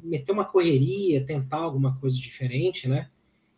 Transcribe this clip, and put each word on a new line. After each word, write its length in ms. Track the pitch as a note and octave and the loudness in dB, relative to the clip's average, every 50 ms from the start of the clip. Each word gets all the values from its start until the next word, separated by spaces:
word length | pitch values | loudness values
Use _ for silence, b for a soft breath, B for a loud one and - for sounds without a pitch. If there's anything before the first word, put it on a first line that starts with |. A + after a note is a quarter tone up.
meter 300 | E3 E3 D#3+ C3+ - - | -4 -4 -4 -4 -2 0
uma 120 | G3+ G#3+ - | 0 0 0
correria, 800 | - - F#3 E3+ E3+ C#3+ C3 C#3 F3 F#3+ G3+ G3+ F3+ D3 C3 C3 | 2 2 4 4 6 4 4 4 2 2 0 2 2 2 2 0
tentar 340 | D3 D#3 C#3 C3 - D3+ D#3+ | -2 -4 -4 -4 -4 -4 -4
alguma 400 | E3 D#3+ C3+ C3+ C3+ C3 C3 - | -4 -2 0 0 0 0 0 -2
coisa 180 | C#3 C3 B2+ | -2 -2 -2
diferente, 720 | B2+ - - - - C3 B2+ B2 C#3 E3+ F#3 F3+ - - | -2 -4 -8 -8 -6 -6 -2 -2 0 0 0 -2 -2 -2
né? 220 | B2+ C3+ D#3 E3 - _ _ _ _ _ _ _ _ _ | 0 0 0 -2 -6 _ _ _ _ _ _ _ _ _